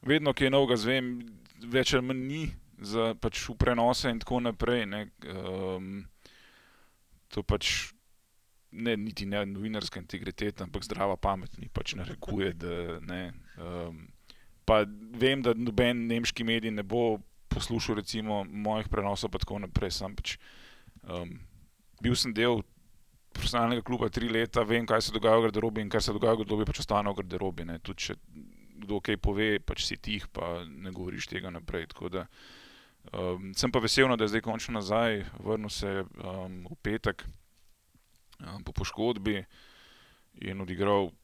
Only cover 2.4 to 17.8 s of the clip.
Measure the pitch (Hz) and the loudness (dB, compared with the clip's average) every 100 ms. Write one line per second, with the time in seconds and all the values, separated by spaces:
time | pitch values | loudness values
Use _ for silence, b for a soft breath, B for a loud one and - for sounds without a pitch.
2.4 | 156 - - - 104 107 113 110 113 - | -4 -6 -14 -14 -4 0 0 0 -2 -4
3.4 | - 117 117 120 117 127 135 113 - 123 | -8 2 4 6 4 4 2 -2 0 0
4.4 | 120 107 120 123 104 101 104 _ 67 95 | 0 0 2 2 0 -4 -8 _ -10 -8
5.4 | 95 95 95 92 92 98 92 b b b | -6 -4 -2 -4 -6 -10 -12 b b b
6.4 | b b b b b b b - _ - | b b b b b b b -20 _ -8
7.4 | 101 107 - - - - _ _ _ _ | 0 0 2 -2 -4 -10 _ _ _ _
8.4 | _ _ _ 90 117 113 107 - 98 101 | _ _ _ -6 -2 0 -2 -4 -4 -2
9.4 | 101 98 107 110 95 95 90 95 95 - | -2 -4 -4 -4 -6 -8 -10 -8 -8 -4
10.4 | 104 - 92 101 98 98 98 92 101 98 | -4 -4 -8 -8 -6 -2 0 2 0 -2
11.4 | 90 - - - - - 92 85 - 101 | -4 -10 -8 -6 -6 -6 -6 -8 -6 0
12.4 | 95 85 87 87 85 82 85 90 90 - | 0 -2 -6 -4 -4 -6 -6 -8 -8 -12
13.4 | - - 87 87 85 80 82 - b b | -18 -14 -10 -6 -8 -10 -16 -20 b b
14.4 | b b - 110 104 104 110 117 127 135 | b b 4 4 4 -2 -14 2 4 4
15.4 | 120 113 120 107 123 120 117 117 117 - | 4 2 2 4 4 2 0 0 0 -2
16.4 | 113 113 113 107 98 117 117 107 - - | 0 0 0 -4 -2 2 2 2 -4 -20
17.4 | - - - 117 | -4 -4 0 -2